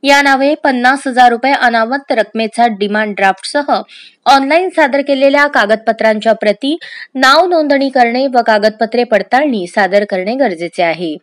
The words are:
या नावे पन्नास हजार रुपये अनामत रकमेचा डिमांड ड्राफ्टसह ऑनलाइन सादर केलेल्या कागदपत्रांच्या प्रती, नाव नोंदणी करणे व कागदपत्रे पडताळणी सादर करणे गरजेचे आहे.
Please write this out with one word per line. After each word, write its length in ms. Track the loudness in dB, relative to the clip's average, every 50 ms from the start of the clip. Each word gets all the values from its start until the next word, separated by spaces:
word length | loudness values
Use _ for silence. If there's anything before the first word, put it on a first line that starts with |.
| 2
या 180 | 2 2 2
नावे 320 | 4 2 0 2 0 -2 -2 0 -2
पन्नास 440 | -2 -2 2 0 0 0 0 -4
हजार 240 | -4 2 4 4 4
रुपये 220 | 4 2 0 -2 0
अनामत 580 | 2 0 0 0 0 -2 -2 -4 -8 -4 _
रकमेचा 560 | -2 -2 -2 -4 _ -6 -6 -4 0 0 0 0 0 -2
डिमांड 360 | -4 -2 -2 -2 -4 -4 -4
ड्राफ्टसह 580 | 0 0 0 0 -2 -8 -6 -6 -4 -2 -2 -2 -4 -4 _ -18 -20 -20 -20 _ _ _
ऑनलाइन 440 | 2 2 2 2 2 0 0 0 0
सादर 320 | 0 0 0 0 0 -2
केलेल्या 460 | -2 -2 0 2 2 2 4 2 0
कागदपत्रांच्या 840 | 2 2 0 0 0 0 -2 0 -4 -2 0 0 0 0 0 0 0 0
प्रती, 440 | 0 0 -2 -2 -2 -4 -6 -6 -6 -8 -18 -18 -20 -20 -12 _
नाव 300 | 0 2 4 4 4 2
नोंदणी 440 | 2 0 0 0 0 0 0 0 -2
करणे 380 | 0 0 0 2 0 -2 -2
व 140 | 0 0 0 2
कागदपत्रे 560 | 2 0 2 2 0 0 0 -6 -2 -2 -4 -2
पडताळणी 600 | 0 0 -2 0 0 0 0 0 0 -2 -4 -6
सादर 380 | -4 -2 -2 -2 2 2 0 0 0
करणे 260 | -4 -6 -4 -4 -2
गरजेचे 480 | -2 -2 -2 -2 -4 -8 -10 _ -2 -2
आहे. 320 | -2 -2 -4 -6 -8 -8 -10